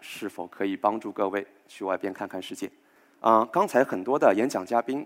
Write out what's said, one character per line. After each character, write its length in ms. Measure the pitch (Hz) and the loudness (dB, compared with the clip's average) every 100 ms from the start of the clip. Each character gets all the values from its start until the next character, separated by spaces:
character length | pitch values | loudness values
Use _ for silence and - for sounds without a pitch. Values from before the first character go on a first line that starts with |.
是 280 | - - 104 | -18 -12 -10
否 180 | - 85 | -10 -12
可 180 | - | -4
以 120 | 98 95 | -4 0
帮 240 | 104 110 | 0 0
助 100 | 107 | -8
各 180 | 98 98 | -4 -2
位 140 | 101 98 _ _ | -2 -8 _ _
去 180 | - | -10
外 140 | 95 95 | -6 -4
边 140 | 101 | -6
看 160 | 95 98 | -8 -10
看 120 | 92 | -10
世 140 | - | -12
界？ 160 | 98 95 _ _ _ _ _ | -10 -12 _ _ _ _ _
啊， 260 | 113 113 113 | 4 6 4
刚 140 | 175 196 | 0 2
才 160 | 123 | 2
很 220 | 131 92 | 2 0
多 120 | 104 147 | -2 4
的 160 | 143 | 4
演 160 | 98 127 | 4 0
讲 160 | 101 | -2
嘉 160 | 90 117 | -2 -2
宾 240 | 123 135 | 0 -6